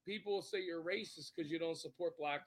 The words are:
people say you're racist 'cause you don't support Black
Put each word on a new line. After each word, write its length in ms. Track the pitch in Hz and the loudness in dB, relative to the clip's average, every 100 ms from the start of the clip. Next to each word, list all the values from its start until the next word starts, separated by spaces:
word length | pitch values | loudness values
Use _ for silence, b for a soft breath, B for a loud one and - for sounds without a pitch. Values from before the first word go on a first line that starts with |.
| - | -6
people 360 | 208 202 196 | -4 0 0
say 200 | - 196 | 0 -2
you're 220 | 185 165 | 0 0
racist 500 | 165 190 202 - 143 - | 2 0 0 -8 -8 -4
'cause 100 | 147 | 0
you 100 | 160 | 2
don't 180 | 165 165 | 2 0
support 400 | 160 - 170 165 | -4 0 0 2
Black 240 | 147 147 | 0 0